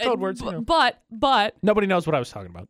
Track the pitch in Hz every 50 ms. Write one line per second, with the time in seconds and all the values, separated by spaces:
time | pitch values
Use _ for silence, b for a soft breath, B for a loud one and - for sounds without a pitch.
0 | 233 254 233 190 190 190 190 - - - 175 156 226 - 330 320 262 240 - _
1 | _ - 226 214 285 269 262 214 202 220 - - - 208 202 214 202 190 185 175
2 | 156 160 151 135 120 - - 107 95 90 87 90 92